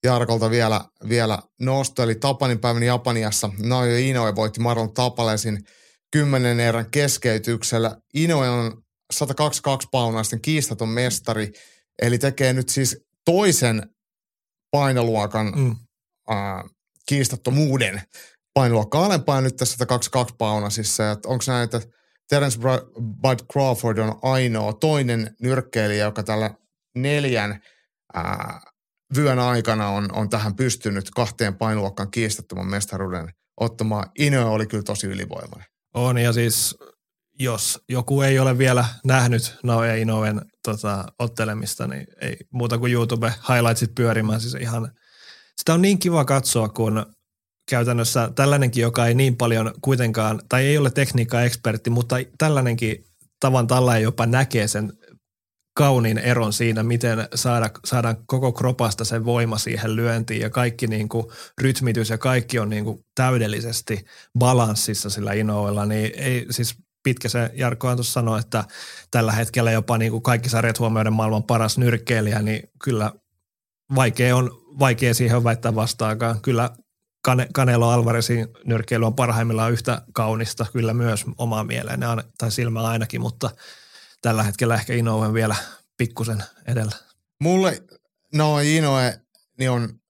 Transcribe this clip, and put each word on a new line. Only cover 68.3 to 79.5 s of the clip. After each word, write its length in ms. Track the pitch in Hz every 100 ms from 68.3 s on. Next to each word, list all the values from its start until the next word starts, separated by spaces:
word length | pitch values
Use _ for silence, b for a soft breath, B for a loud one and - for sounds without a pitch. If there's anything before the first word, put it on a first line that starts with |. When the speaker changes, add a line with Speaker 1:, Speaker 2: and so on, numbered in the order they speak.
| 110
Speaker 2:
että 240 | 113 113 - B B B B
tällä 200 | 120 113
hetkellä 400 | 110 113 131 117
jopa 260 | 113 110 117
niinku 240 | 113 113
kaikki 280 | 127 117 123
sarjat 300 | 113 117 110
huomioiden 340 | 117 110 110
maailman 300 | 110 110 110
paras 340 | - 117 110 -
nyrkkeilijä, 640 | 123 117 - 117 107 113
niin 220 | 107 107 - _
kyllä 280 | - 117 107 - _ _ _ _ _ _ _ 135
vaikea 400 | 123 104 123 123
on, 160 | 123 - _ 139
vaikea 340 | 139 117 127
siihen 240 | 117 123 120
on 60 |
väittää 320 | 117 117 117 110
vastaakaan. 680 | 113 - 110 110 117 113
Kyllä 280 | 120 120 123 - _ _ _ _ -
Kane-, 200 | 127 - -
Canelo 340 | 131 120 117
Alvarezin 580 | 120 117 117 113 120 110 - -
nyrkkeily 400 | 113 110 120 113
on 100 | 113
parhaimmillaan 560 | 120 113 113